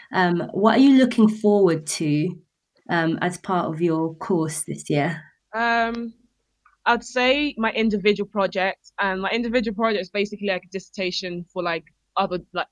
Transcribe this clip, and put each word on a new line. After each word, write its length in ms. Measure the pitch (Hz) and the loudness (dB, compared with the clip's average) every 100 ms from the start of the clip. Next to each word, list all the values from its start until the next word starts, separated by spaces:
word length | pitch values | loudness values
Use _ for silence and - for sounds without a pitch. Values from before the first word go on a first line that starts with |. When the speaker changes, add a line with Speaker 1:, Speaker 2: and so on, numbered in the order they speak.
| - | -6
Speaker 1:
um, 380 | - 180 175 - | 0 2 0 -2
what 220 | - 214 240 | 0 2 6
are 60 | |
you 160 | 277 262 | 6 6
looking 320 | 254 240 214 | 4 4 4
forward 560 | 214 208 208 190 160 156 | 4 2 4 4 2 -2
to, 500 | - 156 147 170 - _ _ _ _ - | -4 0 0 -2 -6 _ _ _ _ -6
um, 300 | 170 165 156 | -2 0 0
as 160 | 180 180 | -4 -4
part 300 | - 185 160 | -4 -2 -2
of 120 | 156 | -2
your 360 | 170 160 160 160 | 0 0 -2 -6
course 480 | - 180 156 151 | -2 -2 -2 -4
this 260 | - 147 - | -8 -10 -4
year? 320 | 147 147 151 - _ _ 220 | -2 -2 -4 -12 _ _ -4
Speaker 2:
Um, 580 | 233 233 226 233 233 226 _ _ _ _ _ _ - | 0 0 0 -4 -10 -14 _ _ _ _ _ _ 0
I'd 160 | 240 | 0
say 500 | 240 254 247 277 294 220 | 0 0 2 2 0 -2
my 140 | 220 | -2
individual 540 | - 226 208 190 202 202 | 0 0 0 0 0 -2
project, 640 | 208 190 190 190 - _ - | -2 -2 0 -2 -4 _ -4
and 220 | 196 190 | -2 -2
my 80 | 190 | -2
individual 460 | 226 240 240 233 202 | -2 -2 0 -2 0
project 260 | 226 208 | 0 0
is 80 | 190 | -2
basically, 380 | 208 208 208 202 | -4 -4 -4 -4
like, 160 | 185 180 | -4 -6
a 60 | |
dissertation 720 | 190 - - 185 180 185 175 170 | -12 -10 -6 -6 -4 -6 -8 -8
for, 80 | 185 | -6
like, 220 | 175 165 - _ _ - | -4 -4 -8 _ _ -4
other, 240 | 190 180 - | -2 -4 -6
like, 140 | 175 - | -8 -4